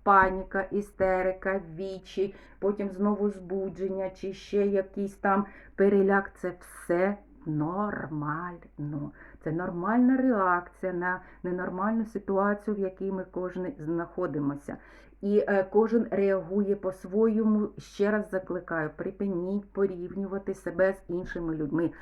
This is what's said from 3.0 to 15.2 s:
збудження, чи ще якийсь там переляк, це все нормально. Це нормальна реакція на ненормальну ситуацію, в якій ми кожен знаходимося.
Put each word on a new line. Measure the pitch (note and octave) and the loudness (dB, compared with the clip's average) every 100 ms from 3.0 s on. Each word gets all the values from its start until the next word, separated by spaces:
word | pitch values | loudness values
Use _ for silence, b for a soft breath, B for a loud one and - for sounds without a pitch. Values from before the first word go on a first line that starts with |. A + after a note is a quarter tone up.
| G#3 G3+ G#3 | 0 2 0
збудження, | F#3+ F3+ F#3+ F#3+ F3 F#3+ F#3+ F#3+ | -2 -6 -4 -4 -4 -4 -2 -6
чи | F#3 G3 | -6 -8
ще | F#3+ - G3+ G3+ | -8 -2 0 2
якийсь | G3 F#3+ - G3 | 2 0 -4 -6
там | - G3+ G3 G#3 B B - | -2 2 2 0 B B 2
переляк, | G3 G3+ G3 G3 G3 - | 4 6 6 4 0 -6
це | F#3 F3+ | -8 -8
все | - - - F3 F#3+ G3+ - - D#3+ | -14 -10 -2 2 2 0 -10 -12 -4
нормально. | D3+ D#3 F#3 G#3 - C#3 D#3 D3 D#3 F3+ F3 - - D3 D3 D3 - B B | -2 -2 -2 -2 -4 -6 -6 -4 -4 -8 -12 -16 -10 -8 -6 -8 -12 B B
Це | D#3+ | -6
нормальна | E3 F#3 F3 F#3 A#3 B3 C4 | -4 -4 -4 0 4 4 4
реакція | C4 G#3+ F#3 F3 F3+ - F#3 | 4 2 4 2 0 -8 -6
на | F3 F3+ F#3 B B | -2 -2 -4 B B
ненормальну | F3+ F3+ F3+ F3+ G3+ A3+ | -6 -4 -4 -2 0 0
ситуацію, | A3 G3+ G3+ G3 G3+ G3+ A3 G3+ | -2 -4 -2 2 2 0 -2 -2
в | |
якій | F#3+ F#3+ F#3+ | -4 -4 -6
ми | F#3+ F#3 | -4 -6
кожен | F3 F3+ F3+ F#3 - | -6 -6 -4 -6 -6
знаходимося. | D3+ E3+ E3+ - F3 C#3+ C#3+ C#3+ - - B B B B | -4 -4 -4 -4 -4 -2 -2 -4 -8 -14 B B B B